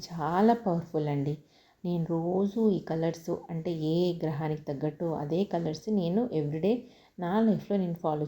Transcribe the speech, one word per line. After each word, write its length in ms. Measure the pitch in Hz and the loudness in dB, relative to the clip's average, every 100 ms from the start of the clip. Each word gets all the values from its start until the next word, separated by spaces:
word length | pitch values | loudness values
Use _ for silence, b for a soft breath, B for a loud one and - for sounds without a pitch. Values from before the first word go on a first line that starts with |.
| - | -10
చాలా 400 | 165 151 180 214 | -6 0 4 4
పవర్ఫుల్ 540 | 233 202 170 170 156 147 | 4 2 -2 -2 -2 0
అండి. 300 | 143 139 151 b b b b 180 | 0 0 -4 b b b b -4
నేను 200 | 175 160 | -2 0
రోజు 600 | 165 170 190 202 226 220 | 0 0 0 0 2 2
ఈ 100 | 190 | 2
కలర్స్ 560 | - 165 165 160 - 170 - | 0 -2 0 -2 -4 -6 -6
అంటే 220 | 165 160 | -6 -4
ఏ 460 | 165 156 165 175 170 | -2 2 2 2 0
గ్రహానికి 440 | 156 147 156 151 | -2 -2 -2 -4
తగ్గట్టు 440 | 151 135 151 147 170 | -4 -4 -4 -2 -4
అదే 380 | 151 147 165 | -2 0 0
కలర్స్ 460 | 202 170 165 156 - | 0 0 -2 -4 -2
నేను 400 | 214 170 190 247 | 0 2 2 0
ఎవ్రీడే 500 | 156 147 156 185 247 B B B B | 0 -2 0 0 0 B B B B
నా 200 | 175 208 | -2 2
లైఫ్లో 380 | 226 170 - 202 | 4 2 0 0
నేను 160 | 175 | 0
ఫాలో 340 | 170 160 151 | -2 -2 0